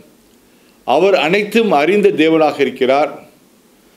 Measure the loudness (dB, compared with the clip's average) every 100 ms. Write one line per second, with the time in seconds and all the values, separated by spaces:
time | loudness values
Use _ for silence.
0 | -20 _ _ _ _ _ _ _ -2 0
1 | 2 0 0 -2 -2 -2 0 0 0 2
2 | 0 2 0 2 0 0 -4 -2 0 0
3 | 0 -6 -20 _ _ _ _ _ _